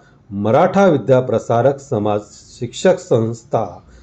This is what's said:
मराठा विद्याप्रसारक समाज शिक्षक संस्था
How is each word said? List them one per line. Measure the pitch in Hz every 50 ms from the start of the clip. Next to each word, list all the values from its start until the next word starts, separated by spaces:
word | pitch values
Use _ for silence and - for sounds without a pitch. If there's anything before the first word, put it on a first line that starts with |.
| _ _ _ _ _ -
मराठा | 101 101 104 107 117 147 180 185 185 196 196
विद्याप्रसारक | 185 156 131 101 - 127 127 123 - 113 107 - - 120 117 123 139 139 139
समाज | - - 127 104 104 107 104 107 - - - - - - - -
शिक्षक | 123 117 - - - 185 175 180
संस्था | - - 147 113 113 113 117 - - - - 117 107 87 90 - - - - -